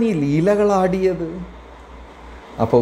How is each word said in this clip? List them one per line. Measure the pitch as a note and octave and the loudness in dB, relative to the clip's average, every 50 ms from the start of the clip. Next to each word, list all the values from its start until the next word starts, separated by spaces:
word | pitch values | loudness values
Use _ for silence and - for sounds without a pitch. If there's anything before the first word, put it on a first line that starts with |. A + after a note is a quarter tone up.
| A#3 A3+ | 2 0
ഈ | G3 D#3 C#3+ | 0 0 0
ലീലകളാടിയത്? | C#3+ C#3+ D#3 E3+ G3+ G#3 G#3 G#3 G#3 G3+ F#3+ F#3 F3+ F#3 F#3+ F#3+ F#3 F3+ E3 E3+ D#3+ F3 F#3 F3+ - - - - - - - - - - - - - - - - - - - - - - - A2+ | 0 2 2 4 4 4 4 4 2 4 2 2 2 2 0 0 0 0 -2 -4 -8 -8 -10 -12 -12 -16 -18 -20 -20 -20 -20 -20 -20 -20 -20 -20 -20 -20 -20 -20 -20 -20 -20 -20 -14 -6 -4 0
അപ്പോൾ | - - A#2+ | 2 4 4